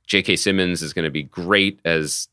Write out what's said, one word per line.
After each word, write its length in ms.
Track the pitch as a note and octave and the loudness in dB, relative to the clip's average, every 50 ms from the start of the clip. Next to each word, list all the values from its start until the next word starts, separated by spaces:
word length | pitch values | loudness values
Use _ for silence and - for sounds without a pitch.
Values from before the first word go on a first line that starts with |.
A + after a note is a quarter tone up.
| _ | _
J 140 | - G2+ G2 | 0 0 2
K 140 | F#2 - F#2 | 2 2 0
Simmons 440 | - - G2+ F#2+ F#2+ F#2 F2+ F2 D#2+ | 2 2 2 2 2 2 0 0 -2
is 120 | E2 D2 - | -6 -6 -4
gonna 160 | F2+ D#2+ D#2 | -4 -2 -2
be 140 | C#2 D#2 C#2+ | -2 -4 -6
great 560 | C2 - F2+ E2+ F2+ G#2 G2+ G2 F#2+ - - - | -8 -8 -6 -2 2 2 4 4 2 0 -2 -2
as, 460 | E2+ E2 D#2+ D#2 D2 - - - - | 0 0 0 0 -2 -4 -6 -8 -10